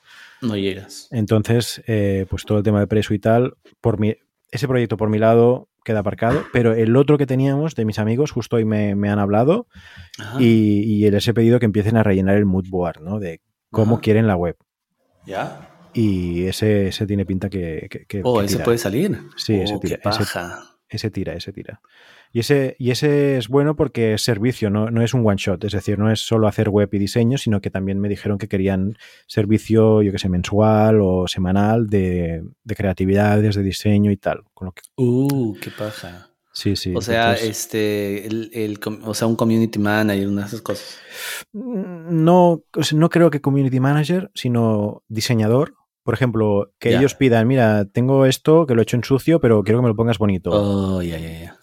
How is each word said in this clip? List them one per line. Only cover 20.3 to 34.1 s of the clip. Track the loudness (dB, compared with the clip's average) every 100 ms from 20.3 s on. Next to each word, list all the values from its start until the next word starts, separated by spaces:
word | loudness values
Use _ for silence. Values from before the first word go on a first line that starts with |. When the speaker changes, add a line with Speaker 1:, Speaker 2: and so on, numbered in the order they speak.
| -6 -10 -12 -20 _ _
Speaker 2:
ese | -8 -8
tira, | -6 -8
ese | -8 -12
tira. | -16 -16 -20 _ _ -20 -20 _
Y | -4
ese, | 0 2 0 -2
y | -2
ese | 0 0 2 2 0
es | 0
bueno | 0 0 0
porque | -2 0 0
es | 0
servicio, | 0 0 -2 -2 -2
no, | 0 0
no | 0
es | 0
un | 2 2
one | 0
shot, | -2 -4 -4
es |
decir, | -4 -4 0
no | 0
es | 0
solo | 0 2 2
hacer | 0 0
web | 2 0
y | 0
diseño, | -2 0 0 0
sino | -2 -2
que | -2
también | -6 -4 -4
me | -4
dijeron | -4 -4 -4
que | -4
querían | -2 0 0 -2 -6 -16 -20 -8
servicio, | -2 2 0 2 4 4 4
yo | 2
qué | 0
sé, | -2
mensual | -2 0 2 4 4 4 4
o | 4 2 -2
semanal | -2 0 0 2 0 0
de, | 0 0 -2 -2 -6 -10 -14
de | -10 -4
creatividades, | -2 0 0 2 4 2 2 0
de |
diseño | -2 -2 0 2 2